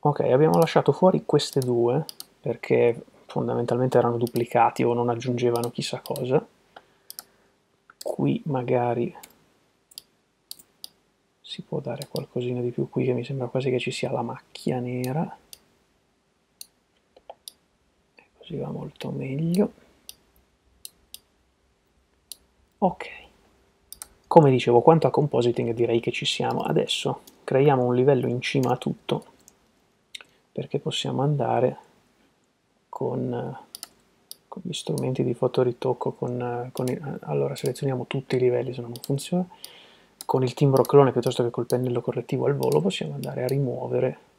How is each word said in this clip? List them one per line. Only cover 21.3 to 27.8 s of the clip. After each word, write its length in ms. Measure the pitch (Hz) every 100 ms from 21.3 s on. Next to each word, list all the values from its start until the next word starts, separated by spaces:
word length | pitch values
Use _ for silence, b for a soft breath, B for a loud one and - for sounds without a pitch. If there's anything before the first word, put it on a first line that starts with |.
| _ _ _ _ _ _ _ _ _ _ - _ _ _ _
Ok, 280 | 190 175 - - - _ _ _ _ _ _ - - _ _
come 240 | 175 147
dicevo, 320 | 127 120 120
quanto 240 | 117 160 135
a 60 |
compositing 640 | - 147 147 120 120 120 117
direi 240 | 117 117
che 120 | 117
ci 140 | - 143
siamo. 380 | - 117 123
Adesso 580 | - - - - 135 - - _
creiamo 400 | - 135 143 131